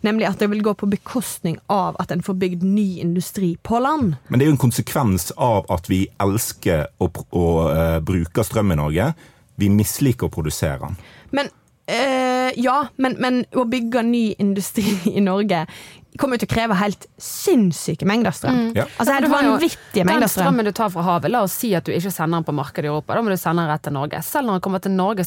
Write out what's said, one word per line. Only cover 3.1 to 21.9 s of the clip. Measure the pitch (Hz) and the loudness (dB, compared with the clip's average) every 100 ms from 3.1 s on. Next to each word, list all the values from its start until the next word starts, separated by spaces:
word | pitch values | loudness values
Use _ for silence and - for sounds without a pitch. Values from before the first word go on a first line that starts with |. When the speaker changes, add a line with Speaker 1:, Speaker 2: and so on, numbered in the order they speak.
| 180 170 - 185 170 | -2 -4 -2 -2 -2
Speaker 1:
på | - 233 | -2 0
land. | 262 311 220 143 - | 2 2 0 -2 0
Speaker 2:
Men | 127 | 2
det | 147 | 4
er | |
jo | 139 | 4
en | 123 | 2
konsekvens | - 113 - 120 92 - - | 0 -2 0 2 0 -2 -2
av | 127 104 - | 2 2 0
at | 90 - | -4 0
vi | 95 95 - | 0 0 0
elsker | 101 101 - - 98 82 73 _ | 0 0 -4 -4 0 0 0 _
å | 90 | -4
pr-, | - - | -4 -6
å, | 90 85 82 80 | 0 2 2 2
eh, | 80 82 82 | 2 2 0
bruke | 78 92 82 - | 0 -2 -2 -2
strøm | 110 113 104 | -2 0 0
i | 78 | 0
Norge. | 76 80 127 165 - _ _ - | 0 0 0 -2 -12 _ _ -2
Vi | 101 | 2
misliker | 104 107 - 139 120 85 | 4 2 0 0 0 -4
å | |
produsere | - 76 - 80 67 | -4 -4 -2 -4 -4
den. | 71 92 - - - | -8 -12 -14 -20 -6
Speaker 1:
Men, | 269 277 _ _ _ - | -4 -4 _ _ _ -6
eh, | 226 269 262 254 254 254 - | -2 0 0 0 0 -2 0
ja, | 247 269 269 - | 0 0 -2 -2
men, | 262 196 | -2 0
men | 254 254 - | 0 0 0
å | 262 240 | -2 0
bygge | 254 233 247 226 | -2 0 0 2
ny | 240 220 - | 2 0 0
industri | 202 196 185 - 208 202 175 | 0 0 -2 -2 -2 0 2
<laughs> | - | 4
i | |
Norge | 196 190 214 175 156 - - - - - | 4 2 2 0 -2 -10 -20 -20 -20 -2
kommer | 277 240 | 0 0
jo | 185 | 0
til | |
å | 233 | 0
kreve | 226 185 | 2 2
helt | 208 185 - - | 0 -2 -12 -16
sinnssyke | - - - 302 190 151 - 156 180 | -12 -4 2 4 4 2 -4 -2 0
mengder | 220 214 | 2 0
strøm. | - - 254 | 0 0 0
Speaker 3:
Mm. | 226 226 | 0 -2
Speaker 2:
Ja. | - - | -4 -2
Speaker 1:
Altså, | 247 | 0
helt | 277 | 2
Speaker 3:
Ja, | 294 | 2
du | 285 | 4
har | |
jo | 285 | 4
Speaker 1:
vanvittige | 269 330 - - 202 180 | 2 0 -2 -4 0 2
mengder | - 226 | 4 2
Speaker 3:
den | |
Speaker 1:
strøm. | - 180 | 2 2
Speaker 3:
strømmen | 233 208 | 2 0
du | |
tar | 196 214 | 0 -2
fra | 175 175 | 0 0
havet, | 170 143 | 2 2
la | 240 196 | 0 0
oss | |
si | - 240 175 | -2 0 0
at | |
du | 175 | 0